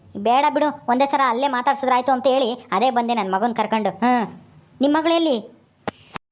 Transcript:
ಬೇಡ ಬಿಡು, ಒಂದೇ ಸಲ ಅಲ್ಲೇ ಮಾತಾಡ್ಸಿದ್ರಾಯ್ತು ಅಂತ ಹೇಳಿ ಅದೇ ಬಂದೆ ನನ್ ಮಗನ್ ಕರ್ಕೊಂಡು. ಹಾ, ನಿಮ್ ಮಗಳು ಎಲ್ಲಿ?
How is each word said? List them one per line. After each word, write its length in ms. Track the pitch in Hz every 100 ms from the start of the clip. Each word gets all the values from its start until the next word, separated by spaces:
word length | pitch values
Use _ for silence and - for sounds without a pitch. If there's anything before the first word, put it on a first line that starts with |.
| - 202
ಬೇಡ 280 | 208 254 294
ಬಿಡು, 160 | 277 294 285 -
ಒಂದೇ 180 | 247 277
ಸಲ 160 | 285 262
ಅಲ್ಲೇ 200 | 233 277
ಮಾತಾಡ್ಸಿದ್ರಾಯ್ತು 640 | 247 247 262 254 254 254
ಅಂತ 160 | 254 269
ಹೇಳಿ 400 | 262 240 247 -
ಅದೇ 180 | 185 254
ಬಂದೆ 240 | 240 233
ನನ್ 180 | 233 190
ಮಗನ್ 240 | 190 233 226
ಕರ್ಕೊಂಡು. 340 | 214 220 196
ಹಾ, 520 | 190 247 247 190 - - - _ -
ನಿಮ್ 120 | 285
ಮಗಳು 200 | 302 320
ಎಲ್ಲಿ? 460 | 339 330 233 - - _ _ - - _ - _